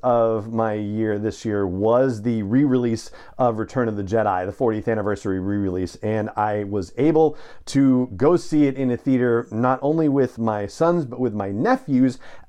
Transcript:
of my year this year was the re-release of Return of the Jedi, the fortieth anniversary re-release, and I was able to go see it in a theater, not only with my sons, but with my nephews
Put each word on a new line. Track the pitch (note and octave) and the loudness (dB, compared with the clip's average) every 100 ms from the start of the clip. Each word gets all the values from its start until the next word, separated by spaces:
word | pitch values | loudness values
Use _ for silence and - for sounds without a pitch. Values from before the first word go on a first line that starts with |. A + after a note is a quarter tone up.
of | B2+ A#2+ A2+ A2 G#2+ | 0 2 2 0 -2
my | A2+ A2+ | -2 0
year | G#2+ G#2 G#2+ A2 G#2 | -2 -4 -2 -2 0
this | G#2+ - | -2 -4
year | A2+ G#2 G2 | -2 0 0
was | F#2 G#2+ A#2+ C3+ A2 | 0 2 4 2 0
the | A2+ A2+ | -2 -2
re-release | G2 B2+ D3 B2+ A#2+ A2+ - - - - | 2 2 4 2 0 -2 -8 -18 -12 -2
of | B2 G#2+ | 0 0
Return | G#2+ C3+ A#2 | -4 -2 -2
of | G#2 | -2
the | |
Jedi, | G2 A2+ G#2+ F#2 F#2 | -2 0 0 0 -2
the | |
fortieth | - B2 G#2+ A2 | -2 0 0 -2
anniversary | A2 G#2 G2 G2+ F#2+ | -2 -2 -4 -2 -2
re-release, | F#2+ G#2 G2 F2+ F2+ - | -2 -2 -2 -2 -6 -6
and | A2 A2 G#2+ G#2+ | -4 -4 -4 -2
I | G#2+ G#2 | -2 -2
was | G2+ G2+ F2+ - | -4 -6 -6 0
able | D3 D#3 D#3 - - - - | 2 4 4 0 -14 -16 -4
to | C#3 C3+ B2+ B2+ F#2+ | 2 4 4 0 0
go | C#3+ F3 | 2 2
see | - D3+ C#3+ | 2 2 2
it | C3 | 2
in | C3 | -2
a | A#2+ | -2
theater, | C#3+ C3 B2 A#2 - | 0 2 2 0 -2
not | G#2+ B2+ C3 | -2 0 0
only | C#3+ D#3+ D#3 | 0 2 2
with | C#3 B2 - | 2 0 0
my | A2+ G#2 G2+ | -2 -2 -4
sons, | - E3 F3 | 0 2 2
but | C3 A#2+ | -2 -2
with | B2+ | -2
my | G#2 G2 | -2 -4
nephews | G2+ G3+ C4 - B2+ B2+ - - - | -2 0 0 0 2 2 0 -14 -18